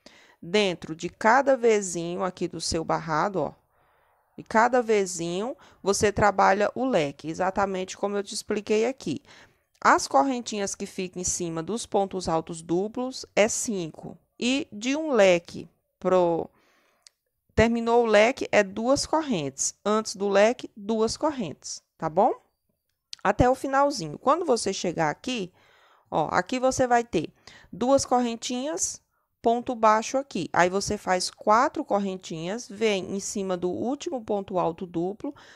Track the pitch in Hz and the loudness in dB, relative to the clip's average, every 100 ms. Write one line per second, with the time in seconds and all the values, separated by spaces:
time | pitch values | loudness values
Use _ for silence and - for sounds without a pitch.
0 | - _ _ _ 165 196 202 170 - 160 | -20 _ _ _ -2 0 0 -2 -8 -8
1 | 170 - 220 247 277 269 233 214 190 170 | -10 0 4 4 4 2 4 2 0 -6
2 | 170 180 185 - 170 165 - 170 160 160 | -6 -4 -6 -4 -8 -6 -4 -4 -2 -2
3 | 160 156 185 190 147 147 _ _ _ _ | -2 -2 0 -2 -4 -6 _ _ _ _
4 | _ _ _ - 151 220 240 247 226 220 | _ _ _ -20 -2 2 4 4 2 2
5 | 190 180 170 175 226 285 - _ 180 196 | 0 -4 -4 -4 -6 -8 -16 _ -2 2
6 | 214 202 208 196 196 196 208 - 262 220 | 2 4 2 4 4 4 2 -2 0 2
7 | 143 139 151 165 180 190 196 190 190 - | 0 -4 -8 -4 -2 0 -2 -2 -8 -6
8 | 202 202 202 208 - 214 202 214 226 269 | -6 -4 -6 -8 -6 -4 0 0 0 -2
9 | - 131 _ - - _ _ _ - 311 | -6 -8 _ -20 -20 _ _ _ 4 4
10 | - 277 269 247 226 214 196 - 202 - | 4 2 2 0 -4 -4 -4 -6 -10 -8
11 | 180 180 185 - 175 165 165 220 - 214 | -8 -6 -6 -4 -4 -6 -6 -6 -2 -2
12 | 196 190 185 160 165 170 165 170 208 226 | -2 -4 -2 -2 -4 -10 -4 -2 -2 -4
13 | 254 262 - - 208 - - 196 165 - | -8 -8 -4 2 2 2 -6 -6 -8 -10
14 | - - _ - 240 269 - 208 240 277 | -16 -18 _ -6 -2 -2 -4 -8 -4 -2
15 | 320 247 196 175 - - - _ _ _ | 0 4 6 6 0 -16 -16 _ _ _
16 | 185 185 175 165 - _ _ _ _ _ | 2 4 4 0 -4 _ _ _ _ _
17 | _ _ _ _ _ - 220 233 233 233 | _ _ _ _ _ 2 2 2 2 4
18 | 233 208 220 277 - 208 202 202 226 277 | 6 6 6 2 0 2 2 0 0 0
19 | - 311 302 202 139 135 - - 202 214 | 0 -2 0 -2 -4 -4 -8 -4 -2 0
20 | 214 196 202 196 214 208 - - 202 226 | -2 -4 0 4 4 4 -8 -12 -4 0
21 | 220 - 311 277 180 - - - _ - | 0 0 -4 -2 -8 -10 -14 -16 _ -8
22 | 160 156 233 415 _ _ _ _ _ _ | -4 2 2 2 _ _ _ _ _ _
23 | _ - 185 208 247 262 277 269 285 277 | _ -6 -2 2 4 2 0 2 2 0
24 | 160 147 - 311 349 233 - 196 185 165 | -8 -4 0 0 2 0 -2 -4 -4 -2
25 | 160 - - 254 180 _ _ _ _ _ | -2 -2 -6 -6 -6 _ _ _ _ _
26 | - 175 151 - 180 254 254 262 254 240 | -6 -4 0 0 0 0 0 2 2 2
27 | 233 180 147 _ - - - 175 247 269 | 0 -4 -4 _ -20 -20 -16 -4 2 2
28 | 269 247 247 226 - 247 269 339 - - | 4 0 0 -4 -6 -6 -6 -4 -6 -8
29 | _ _ _ _ 233 233 240 240 220 214 | _ _ _ _ 0 0 -2 2 4 4
30 | 233 269 277 220 156 - 180 190 - 208 | 2 -4 -4 -6 -2 2 2 2 -4 -4
31 | - 185 - - - 214 285 - 294 202 | -2 -2 -2 -4 2 4 4 -2 -2 -2
32 | 202 185 - 165 170 220 - 196 220 202 | -2 -6 -10 -10 -8 -8 -10 -2 0 0
33 | 175 196 - 214 190 180 180 180 220 285 | -2 -6 -6 -6 -4 -4 -4 -4 -4 -4
34 | - 269 220 208 196 185 170 170 180 165 | -6 -8 -4 -4 -2 -2 -2 -2 -6 -4
35 | 175 214 277 - - | -4 -6 -10 -12 -18